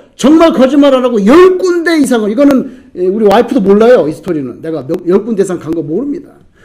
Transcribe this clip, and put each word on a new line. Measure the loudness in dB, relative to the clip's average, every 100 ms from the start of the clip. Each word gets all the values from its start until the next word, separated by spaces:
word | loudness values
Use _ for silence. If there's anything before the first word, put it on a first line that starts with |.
| _ -2
정말 | 2 4 4
거짓말 | 2 2 2 2
안 | 2
하고 | 0 0
열 | 2 4 4 2
군데 | -2 -2 -2 0
이상을, | 0 -2 -2
이거는, | 0 0 0 -4 -12 -18 -8
예, | -4
우리 | 0
와이프도 | 2 2 0 0
몰라요. | 2 2 4 2 0
이 |
스토리는. | -6 -8 -8 -8 -12
내가 | -10 -10 -8
몇, | -6 -2
열 | -2
군데 | -2 -4
이상 | -4 -6
간 | -8
거 | -8
모릅니다. | -6 -6 -6 -10 -14 -20 _ _